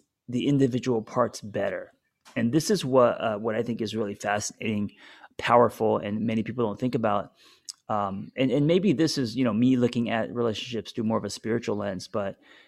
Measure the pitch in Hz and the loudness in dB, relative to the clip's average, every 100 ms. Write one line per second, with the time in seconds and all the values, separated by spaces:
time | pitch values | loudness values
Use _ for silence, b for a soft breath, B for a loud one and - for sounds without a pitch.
0 | _ _ - 123 117 143 135 123 127 113 | _ _ -6 -2 2 4 4 2 0 -2
1 | 110 127 117 - 104 101 101 90 90 _ | -2 0 0 -2 -8 -4 -4 -4 -10 _
2 | _ _ - 120 117 151 156 196 131 127 | _ _ -10 -2 2 2 2 0 4 6
3 | 120 - 113 104 113 110 117 110 107 110 | 6 4 -2 -2 -2 -2 -2 -4 -4 -2
4 | 104 101 104 104 - - 110 104 101 B | -4 -4 -2 -2 -4 -6 -4 -2 -4 B
5 | B B B - - 120 120 - 107 107 | B B B -6 4 6 6 4 0 0
6 | 104 107 113 110 107 120 110 101 127 120 | -2 -4 -2 -2 -2 -2 -4 -2 -4 0
7 | 110 101 - B B B B - - 107 | 0 0 -4 B B B B -14 -4 -2
8 | 98 98 - - 135 143 147 180 196 139 | -2 -6 -8 -2 0 2 4 4 4 2
9 | 160 147 117 117 123 104 127 127 120 120 | 0 0 -4 0 0 2 4 4 2 0
10 | 117 113 104 120 117 107 123 113 - - | -2 -2 -2 -2 -2 -2 -6 -8 -6 -4
11 | 110 110 104 - 110 117 113 104 101 92 | -2 -2 -2 -6 -4 -2 -2 -4 -4 -6
12 | - 110 98 - b b | -6 -6 -6 -8 b b